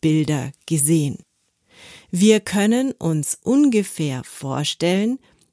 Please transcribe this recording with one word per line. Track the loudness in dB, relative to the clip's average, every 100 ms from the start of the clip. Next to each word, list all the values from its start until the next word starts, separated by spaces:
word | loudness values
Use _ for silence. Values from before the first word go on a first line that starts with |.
Bilder | 0 0 0 -2 -6 -12 -4
gesehen. | 0 2 2 0 -6 _ _ _ _ _ -20 -20 -20 _
Wir | 2 4 4
können | 2 0 0 0 -2
uns | -4 -2 -2 -2 -4
ungefähr | 0 2 4 2 0 -4 -4 -6
vorstellen, | -8 -10 -6 -4 -6 -2 0 0 0 -4 _ _ _